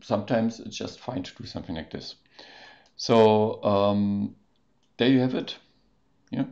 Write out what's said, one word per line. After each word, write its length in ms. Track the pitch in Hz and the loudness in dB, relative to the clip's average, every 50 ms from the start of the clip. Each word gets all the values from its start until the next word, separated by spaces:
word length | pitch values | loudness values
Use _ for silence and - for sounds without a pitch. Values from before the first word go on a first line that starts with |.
sometimes 580 | - - 110 107 104 - 123 113 113 113 - - | -6 -4 -4 -2 -2 -2 0 0 0 -2 -4 -8
it's 180 | - 104 - - | -12 -14 -12 -10
just 200 | 110 110 - - | -10 -12 -12 -12
fine 240 | - 120 117 - | -12 -10 -8 -8
to 120 | 90 - - | -8 -10 -12
do 120 | - 107 | -16 -14
something 300 | - - 80 - - 82 | -12 -12 -12 -10 -10 -10
like 140 | 80 80 - | -10 -10 -10
this. 240 | - - - - - - _ _ _ - - - - - - - - - _ _ _ | -12 -14 -14 -14 -18 -20 _ _ _ -20 -20 -20 -20 -20 -20 -20 -20 -20 _ _ _
So, 680 | - - - 117 113 110 107 107 107 107 113 - - | -8 -2 4 6 6 8 8 6 4 2 0 -2 -2
um, 720 | - 107 101 101 101 101 101 101 101 101 101 101 104 - - - _ _ _ _ _ _ _ _ _ _ _ | -2 0 2 2 2 2 2 2 0 0 0 -2 -4 -6 -8 -14 _ _ _ _ _ _ _ _ _ _ _
there 120 | - 117 131 | 0 4 4
you 120 | 135 127 | 4 4
have 140 | 127 127 131 | 4 2 -2
it. 240 | - - - - - _ _ _ _ _ _ _ _ _ _ _ _ _ _ | -4 -6 -8 -12 -14 _ _ _ _ _ _ _ _ _ _ _ _ _ _
Yeah, 160 | - 139 135 - | -6 -4 -4 -6